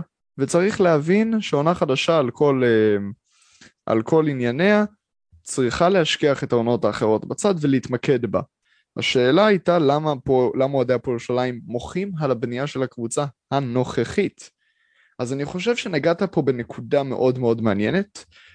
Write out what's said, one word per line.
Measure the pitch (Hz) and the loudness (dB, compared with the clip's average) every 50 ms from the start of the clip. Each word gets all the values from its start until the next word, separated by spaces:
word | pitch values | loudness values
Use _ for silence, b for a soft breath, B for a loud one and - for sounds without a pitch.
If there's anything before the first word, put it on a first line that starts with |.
| 160 - _ _ _ _ _ - | -2 -6 _ _ _ _ _ -6
וצריך | 135 135 - 170 180 202 - - | -4 0 2 2 2 2 2 2
להבין | 196 175 165 147 143 160 185 208 220 226 226 220 | 4 4 4 2 2 2 2 2 2 2 0 -2
שעונה | 202 - - 143 143 160 180 | -2 -2 -2 0 2 0 0
חדשה | - 180 - 131 131 - - 165 160 | 0 0 0 0 0 0 2 2 2
על | 139 120 | 2 0
כל, | - - 151 143 139 131 127 | 0 2 2 2 4 4 4
אה, | 120 113 110 110 107 104 101 101 98 104 - b b b b b b b b b b b _ _ | 4 4 4 4 4 2 0 -2 -6 -10 -12 b b b b b b b b b b b _ _
על | - 110 113 | -2 0 0
כל | 113 - 160 160 156 151 | 0 2 2 2 2 2
ענייניה, | 143 127 123 120 120 139 175 202 208 208 208 208 - _ _ _ _ _ _ _ _ _ _ | 0 -2 -2 -2 0 0 2 2 4 2 2 0 -4 _ _ _ _ _ _ _ _ _ _
צריכה | - - - 131 120 113 - - 175 | -8 -4 -2 0 0 2 2 2 2
להשכיח | 202 190 156 147 - - - 147 139 - - | 4 2 2 0 0 0 0 0 0 0 -2
את | 127 | 0
העונות | - 120 113 117 120 117 - | 0 0 2 2 0 0 0
האחרות | 107 104 - 120 107 110 107 - | -2 -2 0 2 2 2 2 0
בצד | 92 - - - 208 196 165 | -4 -6 -2 -2 0 0 0
ולהתמקד | 147 139 135 131 - - 127 120 - - 139 120 117 | 0 0 2 0 0 -2 -6 -4 0 0 0 0 0
בה. | 107 92 95 - - _ _ _ _ _ _ _ _ _ - | -2 -4 -4 -6 -6 _ _ _ _ _ _ _ _ _ -6
השאלה | 107 - - 131 123 127 139 175 208 | -4 -2 2 2 4 4 4 4 4
הייתה | 214 208 180 - - 175 175 | 4 4 2 2 2 2 2
למה | 160 135 139 151 156 156 147 | 2 2 2 0 0 -2 -4
פה, | 131 - - 135 127 127 120 - | -4 -2 0 2 2 2 2 0
למה | 127 131 135 139 | 0 -2 0 0
אוהדי | 135 127 123 127 | 0 0 0 0
הפועל | 120 - - 123 | -2 -2 -4 -6
ירושלים | 117 - - 123 123 127 127 123 117 - | -6 -4 -4 -2 -2 -2 -2 -4 -8 -10
מוחים | - 110 120 - - - 175 196 202 190 151 | -10 -10 -10 -10 -8 -6 -6 -6 -6 -6 -4
על | 156 135 | -2 -2
הבנייה | 127 113 127 120 120 123 139 143 | -2 -2 -4 -4 -6 -6 -6 -6
של | - 135 131 | -4 -4 -6
הקבוצה | 123 - - 117 113 - - 143 139 - _ _ _ | -6 -6 -8 -8 -6 -4 -4 -4 -4 -8 _ _ _
הנוכחית. | 131 143 139 123 117 127 123 - - - 117 - - - 202 - - - - - _ _ _ _ _ _ _ _ _ _ _ _ _ - | -4 -2 -2 -2 0 -2 -2 0 0 -2 -2 -2 0 -2 -2 -2 -4 -10 -18 -20 _ _ _ _ _ _ _ _ _ _ _ _ _ -8
אז | 127 120 135 | -6 -6 -6
אני | 135 143 | -6 -6
חושב | 143 - 185 180 226 240 | -6 -8 -4 -2 -2 -2
שנגעת | 240 - 220 175 147 131 165 170 170 202 | -2 -4 -4 -4 -2 0 0 0 0 -2
פה | 185 - 170 | -2 -2 0
בנקודה | 143 131 131 120 113 - - - 123 113 139 143 139 | 0 0 0 -2 -4 -8 -10 -14 -6 -2 0 0 0
מאוד | 135 120 - - 127 127 127 | -2 -2 0 0 0 0 2
מאוד | 127 117 113 113 | 0 0 0 0
מעניינת, | 110 113 98 98 104 107 139 185 202 - - - - b b b b b | 0 0 0 0 0 0 0 -2 -2 -4 -8 -20 -20 b b b b b